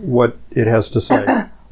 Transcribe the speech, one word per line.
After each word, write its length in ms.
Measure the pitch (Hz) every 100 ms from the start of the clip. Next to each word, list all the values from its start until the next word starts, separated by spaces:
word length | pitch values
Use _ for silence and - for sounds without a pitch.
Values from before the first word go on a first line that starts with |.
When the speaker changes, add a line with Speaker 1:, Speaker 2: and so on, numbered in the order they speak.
Speaker 1:
what 360 | 185 123 120 - -
it 140 | 127 113
has 220 | 113 104
to 100 | 120
say? 240 | - 269 -
Speaker 2:
<clears throat> 240 | 240 185 - -